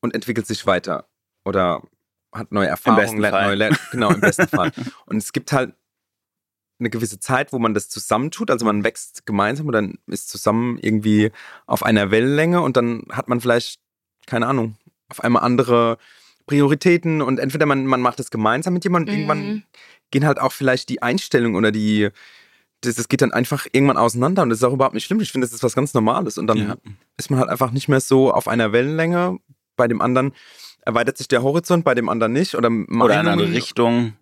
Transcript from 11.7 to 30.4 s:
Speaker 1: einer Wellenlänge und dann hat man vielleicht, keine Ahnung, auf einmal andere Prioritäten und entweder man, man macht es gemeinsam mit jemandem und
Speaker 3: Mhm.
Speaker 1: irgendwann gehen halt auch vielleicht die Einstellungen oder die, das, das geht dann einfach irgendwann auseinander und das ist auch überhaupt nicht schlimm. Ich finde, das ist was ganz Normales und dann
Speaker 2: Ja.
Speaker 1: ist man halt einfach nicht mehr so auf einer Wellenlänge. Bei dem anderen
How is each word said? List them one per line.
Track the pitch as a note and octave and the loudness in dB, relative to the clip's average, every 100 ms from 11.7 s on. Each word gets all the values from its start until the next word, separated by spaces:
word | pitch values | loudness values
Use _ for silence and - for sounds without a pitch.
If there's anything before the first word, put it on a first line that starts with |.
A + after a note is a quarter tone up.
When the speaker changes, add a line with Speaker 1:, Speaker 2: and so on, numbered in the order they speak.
| A#2+ | -2
Speaker 1:
einer | - A2 G2+ | 0 0 2
Wellenlänge | G#2+ B2 D3 D#3+ F3 | 2 2 0 0 0
und | D#3 B2 | 0 0
dann | A#2+ A#2 - | -2 -4 -8
hat | - C3+ | -10 -4
man | A#2+ | -4
vielleicht, | A#2+ A#2+ - - _ _ _ _ - | 0 0 0 -14 _ _ _ _ -8
keine | A#2+ A#2+ | -4 -2
Ahnung, | C3+ A2+ G#2+ _ _ _ | -2 -2 -8 _ _ _
auf | - | -6
einmal | A#2+ A#2+ | 2 2
andere | A#2+ B2 A#2+ A#2+ A#2 A2+ _ _ _ _ | 2 2 4 4 2 0 _ _ _ _
Prioritäten | - C#3+ C#3+ C#3+ F#3 F3 E3+ D#3 | -4 2 2 4 4 2 2 -2
und | C3 C3 | 0 0
entweder | C3+ C#3+ D3+ | -2 0 2
man, | C3+ C3+ | 2 0
man | B2+ | 2
macht | B2 A#2+ | 0 -2
es | B2+ | -6
gemeinsam | A2+ G#2+ A#2+ D#3+ | -2 0 0 0
mit | F3+ | -2
jemandem | F3+ F3 D#3+ | 0 0 0
und | D3+ | -2
Speaker 3:
Mhm. | D3+ | -2
Speaker 1:
irgendwann | D3+ G3+ G#3+ - _ - _ _ | -2 -2 -6 -10 _ -20 _ _
gehen | C#3 D3+ | 0 2
halt | C#3 | 2
auch | C3 | -2
vielleicht | - C3+ B2+ - | -2 0 0 -2
die | B2+ | -4
Einstellungen | A#2+ C#3 - C#3 A#2 F#2+ | -2 -2 0 2 2 2
oder | G#2+ | 2
die, | G#2+ G#2+ G#2+ G#2 - - - _ _ _ _ | 2 0 2 0 -4 -20 -20 _ _ _ _
das, | B2+ A#2 | -6 -6
das | A#2 | -2
geht | C3 | 0
dann | B2+ | 2
einfach | - B2 C#3+ - | 0 -2 -4 -2
irgendwann | C3+ C#3 B2+ | 2 2 4
auseinander | A#2 A2+ C3 F#3+ | 2 2 0 2
und | C#3+ | 0
das | A2+ | 2
ist | |
auch | B2 | 0
überhaupt | C3 C3+ | 2 0
nicht | A2 - | 0 -2
schlimm. | G#3+ | -2
Ich | G#3 | -2
finde, | C3+ B2 | -2 -4
das | |
ist | A#2 | -2
was | B2 | -2
ganz | A#2+ C#3+ | 0 0
Normales | B2+ A2 A#2+ F3 - | 2 2 0 -2 -4
und | A2 | 0
dann | G#2+ | 0
Speaker 2:
Ja. | G#2 F#2+ - G2 _ _ | 0 -6 -12 -20 _ _
Speaker 1:
ist | - | -2
man | C3+ | 0
halt | B2+ | 0
einfach | A#2 - | 0 -2
nicht | B2 C#3 | -2 2
mehr | C#3 | 0
so | - C3+ C3 | 4 4 4
auf | - - | 2 0
einer | A#2 A2 | 0 2
Wellenlänge. | A2 C3 D#3+ E3 F3 F3+ F3+ _ _ _ - | 2 0 0 0 0 -2 -4 _ _ _ 0
Bei | A#2+ | 0
dem | A#2 | 2
anderen | - B2+ C3+ - | 2 2 0 -4